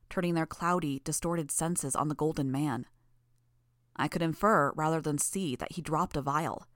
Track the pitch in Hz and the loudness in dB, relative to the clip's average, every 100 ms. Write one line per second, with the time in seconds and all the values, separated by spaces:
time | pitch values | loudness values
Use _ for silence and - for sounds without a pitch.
0 | - 190 175 165 156 - 175 180 156 135 | -8 -2 0 0 -2 -2 0 0 0 -4
1 | - 147 170 170 143 - 165 170 135 - | -4 -4 -2 -2 -2 -2 0 -2 -2 0
2 | 151 147 156 156 135 135 151 123 117 _ | 0 0 0 0 0 0 0 -2 -6 _
3 | _ _ _ _ _ _ _ _ _ - | _ _ _ _ _ _ _ _ _ -4
4 | 151 170 165 156 208 190 143 - 156 160 | -2 0 0 2 4 6 4 2 0 0
5 | 156 143 - 196 170 - - - 151 156 | 0 0 0 -2 -2 -4 -6 -6 -2 0
6 | 185 151 139 147 151 - - | 2 0 0 0 0 -4 -10